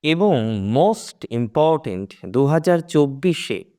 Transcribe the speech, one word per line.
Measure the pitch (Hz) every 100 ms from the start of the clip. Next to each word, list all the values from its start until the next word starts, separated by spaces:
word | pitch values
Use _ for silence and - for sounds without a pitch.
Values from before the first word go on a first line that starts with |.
এবং | 151 165 208 147 110 107 98
most | 123 190 214 - - - 117
important, | 117 143 156 156 131 92 98 - 95
দু | 117 139
হাজার | 160 160 175
চব্বিশে | 165 156 143 139 180 160 - 98 -